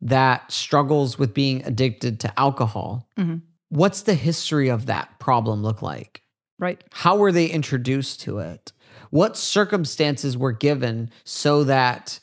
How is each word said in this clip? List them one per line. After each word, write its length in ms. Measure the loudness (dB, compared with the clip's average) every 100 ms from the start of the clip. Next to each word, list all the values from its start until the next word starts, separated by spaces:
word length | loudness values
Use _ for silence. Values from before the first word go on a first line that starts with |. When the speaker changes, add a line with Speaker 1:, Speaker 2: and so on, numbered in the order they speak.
Speaker 1:
that 500 | 0 4 4 2 -2
struggles 640 | -8 0 2 2 2 0 0
with 160 | -2
being 300 | 0 0 -2 -4
addicted 540 | 0 0 0 -6 -4
to 180 | -4 0
alcohol, 680 | 0 2 -2 -4 -8 -10 -8 -4
Speaker 2:
Mm-hmm. 200 | -4 -4 -10 _ -4
Speaker 1:
what's 320 | 2 2 2
the 140 | 0 0
history 540 | 0 -2 -2 0 2
of 180 | 0 -2
that 320 | -4 -6 -6
problem 420 | 0 2 2 -2
look 180 | -2 -4
like? 400 | -6 -10 -14 -20 _ _ _ -6
Speaker 2:
Right. 240 | -6 -6 _
Speaker 1:
How 260 | 0 2 4
were 140 | 4
they 160 | 4 2
introduced 760 | 0 -2 -2 -2 -2 -4 -8
to 180 | -8 -8
it? 320 | -8 -12 -20 -20 _ -20 -2
What 280 | 2 2 0
circumstances 1000 | -2 0 2 0 -2 0 0 0 -4 -2
were 140 | -2
given 580 | 0 0 2 -2 -4 -8 -12
so 400 | -14 -2 2 4 4
that 540 | 4 2 0 -8 -14